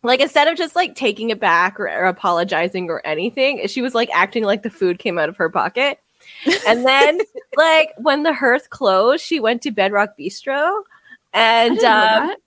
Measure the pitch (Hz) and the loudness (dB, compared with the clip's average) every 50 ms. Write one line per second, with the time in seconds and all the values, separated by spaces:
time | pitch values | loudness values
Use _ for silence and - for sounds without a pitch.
0 | - 240 254 254 277 277 - 294 285 302 339 294 359 320 - 339 370 - - - | 0 0 2 2 2 2 2 2 2 2 0 -2 -4 -2 0 -2 -2 -2 -4 -4
1 | 277 233 208 208 220 233 220 214 220 190 165 170 180 185 185 - 208 - 80 107 | -4 -4 -4 -2 -4 -6 -4 -2 0 2 2 2 2 0 -2 -4 -8 -6 -4 -2
2 | 180 185 180 - - 190 175 170 175 190 185 156 175 180 190 190 180 165 165 - | -2 -2 -2 -2 -2 -2 0 0 -2 -2 -2 -2 -2 -2 -4 -6 -6 -6 -6 -6
3 | - 151 156 156 180 240 233 269 262 269 285 226 - 202 - 269 240 262 254 339 | -6 -6 -6 -4 -4 -6 -2 -2 -2 -2 -2 -4 -8 -8 -6 -4 -6 -2 -2 -2
4 | 339 - - 170 180 196 - 233 220 196 202 196 - 226 - - 196 180 175 185 | -2 0 0 0 0 0 0 -4 -2 -2 -2 -2 -4 -12 -6 -2 -2 -2 -2 -2
5 | - 226 175 175 156 151 208 _ 180 160 - 175 117 165 - 240 262 285 - _ | -6 -6 -2 -2 -4 -4 -2 _ -4 -2 -2 -2 -4 -2 -2 -2 -2 -2 -2 _
6 | _ _ _ _ - - - - - 277 349 403 - 208 226 240 247 262 262 269 | _ _ _ _ -20 -20 -20 -6 -2 -2 -2 0 2 0 0 2 2 2 4 4
7 | 285 294 311 359 427 - _ 254 - _ - 269 311 330 320 320 320 311 - - | 4 4 2 0 -4 -6 _ -18 -16 _ 0 2 4 4 4 4 2 0 -4 -4
8 | 233 302 277 294 294 330 302 - 277 240 240 294 - - - - 247 202 190 185 | 0 0 0 2 0 -2 -2 0 0 0 0 0 -2 -8 -12 -2 0 2 2 4
9 | 202 240 277 320 - - 330 311 220 220 247 240 - 294 226 214 190 196 208 202 | 4 2 2 0 -2 -4 -4 -2 0 -2 -2 -2 -4 -8 -2 -2 -2 0 0 0
10 | 202 208 - - 175 180 - - - 269 269 277 302 339 392 427 392 _ _ _ | -2 -2 -4 -10 -12 -10 -10 -10 -8 -6 -4 -2 -2 -2 -2 -4 -8 _ _ _
11 | _ - - _ _ _ - 190 226 226 226 233 226 240 254 - - 240 220 214 | _ -20 -20 _ _ _ 0 2 2 4 4 4 4 2 2 2 4 4 4 4
12 | 214 220 220 220 269 330 403 - _ | 4 4 2 2 0 -2 -6 -8 _